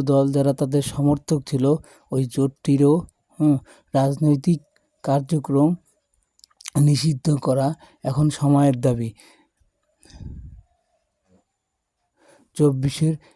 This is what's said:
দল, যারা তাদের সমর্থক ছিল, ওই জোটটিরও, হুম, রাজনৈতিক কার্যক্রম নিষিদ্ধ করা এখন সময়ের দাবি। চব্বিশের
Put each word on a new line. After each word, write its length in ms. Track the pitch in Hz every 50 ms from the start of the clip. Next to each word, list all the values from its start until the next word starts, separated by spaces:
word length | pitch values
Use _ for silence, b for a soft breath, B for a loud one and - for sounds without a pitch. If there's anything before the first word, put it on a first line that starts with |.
দল, 240 | 139 135 139 139 139 139
যারা 200 | 139 143 135 143 135
তাদের 300 | - 147 135 139 147 139 - -
সমর্থক 460 | 143 143 147 147 139 - - 165 143 131 -
ছিল, 160 | 143 127 127 139 151 156 b b b b b b
ওই 100 | 131 131 135 120 -
জোটটিরও, 600 | - 135 135 135 _ - - 139 139 143 143 151 175 165 - _ _ _ _ _ -
হুম, 180 | 151 151 143 135 b b b b b b -
রাজনৈতিক 680 | 135 135 139 139 135 156 151 147 139 135 175 170 147 - _ _ _ _ _ _ _ -
কার্যক্রম 680 | - 139 143 139 131 165 151 135 - 139 139 143 160 175 175 _ _ _ _ _ _ _ _ _ _ _ _ - _ _ _ - - - 139 143 147
নিষিদ্ধ 400 | 147 127 117 160 147 131 - 165 147 135
করা 260 | 135 131 127 135 135 143 160 b b b b b -
এখন 220 | 135 131 139 151 151
সময়ের 460 | 143 - 143 143 143 139 143 143 131 123
দাবি। 280 | 120 135 123 117 117 113 104 b b b b b b b b _ _ _ _ _ _ _ _ _ 831 807 807 831 855 B B B B B - - _ 679 _ _ _ _ _ _ _ _ _ _ _ _ 185 _ _ _ _ _ _ _ _ _ _ _ _ _ _ _ b b b b b b b b _ -
চব্বিশের 560 | 151 147 135 131 131 139 - - 160 156 160 b b b b